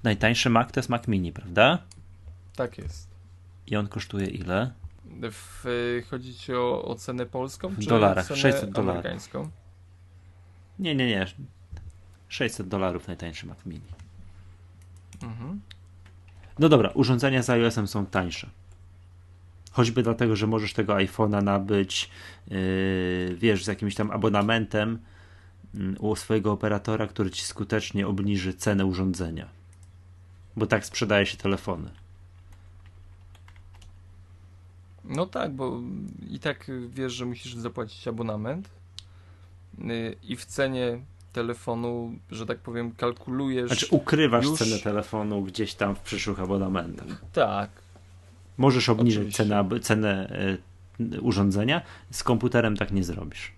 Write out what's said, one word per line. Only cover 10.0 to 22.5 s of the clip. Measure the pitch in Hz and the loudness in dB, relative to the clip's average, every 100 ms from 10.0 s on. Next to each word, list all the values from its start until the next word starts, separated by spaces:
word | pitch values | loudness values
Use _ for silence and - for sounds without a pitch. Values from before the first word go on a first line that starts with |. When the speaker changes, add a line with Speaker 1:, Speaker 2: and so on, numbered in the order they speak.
| - - - - - - - - | -20 -20 -20 -20 -20 -20 -20 -6
Speaker 1:
Nie, | 180 | -2
nie, | 143 123 | 2 2
nie. | 101 92 - 135 - - - - - - - - | 2 0 -4 -18 -18 -16 -14 -14 -18 -20 -20 -16
Sześćset | - 120 - 95 | -4 -2 -2 -4
dolarów | 98 95 87 - | 0 0 -2 -6
najtańszy | 85 85 78 - | -8 -8 -10 -12
Mac | - 92 | -12 -12
Mini. | 78 - - - - - - - - - - - - - - | -12 -14 -18 -18 -18 -20 -20 -20 -20 -20 -20 -20 -20 -20 -14
Speaker 2:
Mhm. | 120 113 123 202 - - - - - - - - - - | -12 -10 -8 -10 -12 -20 -20 -20 -20 -20 -20 -20 -16 4
Speaker 1:
No | 156 | 8
dobra, | 147 98 | 8 8
urządzenia | - 131 123 135 131 | 4 4 6 4 2
z | 120 | 4
I | 120 | 4
O | 117 | 4
S-em | 113 101 | 2 -2
są | 107 98 | -2 0
tańsze. | 98 90 82 - - - - - - - - - - - - - | 0 -2 -4 -12 -18 -20 -20 -20 -20 -20 -20 -20 -20 -20 -20 -4
Choćby | - 117 117 | 2 4 4
dlatego, | 117 113 117 107 | 2 2 2 4
że | 110 | 2
możesz | 110 104 | 2 0
tego | - 101 | 0 2
iPhone'a | 101 95 - 107 101 | 2 2 2 2 4
nabyć, | 101 101 98 101 98 - - - - - | 4 2 2 2 2 -2 -6 -10 -20 -20
yy, | - | -8